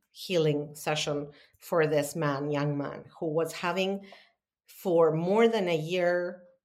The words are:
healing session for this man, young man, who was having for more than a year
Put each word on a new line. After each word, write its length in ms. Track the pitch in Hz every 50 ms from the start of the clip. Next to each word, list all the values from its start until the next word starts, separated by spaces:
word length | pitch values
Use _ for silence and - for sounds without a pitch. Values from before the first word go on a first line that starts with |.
| _ _
healing 600 | _ - - - 185 165 156 151 147 147 147 151 -
session 540 | - - 165 151 151 - 156 147 147 143 143 - - - _ _ _
for 260 | - - 185 170 156 147
this 280 | 151 147 147 143 -
man, 360 | 165 156 147 139 139 143 151
young 260 | 147 143 147 147 143 143
man, 260 | 139 143 143 - - - - -
who 80 | 175 160
was 260 | 147 165 165 160 -
having 520 | - - 202 180 190 190 190 196 196 - - - - - _ _ _ _ _ _ _ _
for 460 | _ - - - 196 170 165 165 160
more 360 | 156 160 170 180 202 220 233 233
than 200 | 226 214 185 175
a 80 | 170 160
year 640 | 151 160 180 180 175 175 175 175 175 180 190 - - - _ _ _